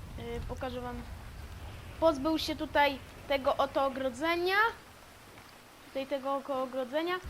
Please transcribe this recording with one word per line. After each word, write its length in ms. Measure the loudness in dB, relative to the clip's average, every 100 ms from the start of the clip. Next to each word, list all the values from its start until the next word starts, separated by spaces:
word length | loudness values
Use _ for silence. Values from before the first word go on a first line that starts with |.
| -10 -8
y, 220 | -6 -6 -6
pokażę 340 | -6 -6 -6
wam, 140 | -6 -8 -10 -12 -12 -12 -12 -12 -12 -12 -12 4
pozbył 380 | 6 6 4 2
się 180 | 0 -2
tutaj 440 | 0 4 4 4 -6 -10 0
tego 300 | 2 4 2
oto 280 | 2 2 2
ogrodzenia, 720 | 2 -2 0 0 2 4 4 4 2 -10 -20 -20 -20 -20 -20 -20 -20 -20 -20 -10
tutaj 200 | -6 -2
tego 280 | -2 0 -2
około 280 | -2 -2
ogrodzenia. 520 | -2 -2 -2 0 0 -2 -4